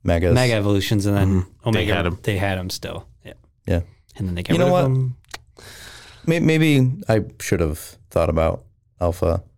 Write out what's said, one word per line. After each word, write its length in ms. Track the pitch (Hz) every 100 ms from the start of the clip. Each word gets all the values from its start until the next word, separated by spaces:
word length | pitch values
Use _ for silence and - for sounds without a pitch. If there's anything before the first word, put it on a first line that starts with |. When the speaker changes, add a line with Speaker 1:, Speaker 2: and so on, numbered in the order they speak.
Speaker 1:
Megas. 300 | 90 85 90
Speaker 2:
Mega 200 | 127 127
Evolutions, 520 | 110 101 101 - 107 101
and 120 | 101
then 100 | 98 95
Speaker 3:
Mm-hmm. 300 | 90 - 117
They 80 | 107
Speaker 2:
Omega, 120 | 101 90
Speaker 3:
had 100 | 85
'em. 120 | 85
Speaker 2:
they 140 | - 98
had 200 | 98 92
'em 120 | 90
still. 360 | - 90 82 - - -
Yeah. 80 | - _ _ -
Speaker 1:
Yeah. 160 | 85 85 _ _ -
Speaker 2:
And 120 | 95
then 80 | 87
they 80 |
got 100 | 92
Speaker 1:
You 60 | 170
know 60 | 180
Speaker 2:
rid 120 | 180 135
of 60 |
Speaker 1:
what? 60 | 131
Speaker 2:
'em. 180 | 131 127 _ - _ - - - - - - - -
Speaker 1:
May-, 140 | 165
maybe 520 | 160 160 160 143 131 131 -
I 160 | 110 - -
should 180 | - 92
have 200 | 80 76 - - _
thought 180 | - 82
about 340 | 80 80 87 - _ _ _
Alpha 420 | 87 85 87 85 -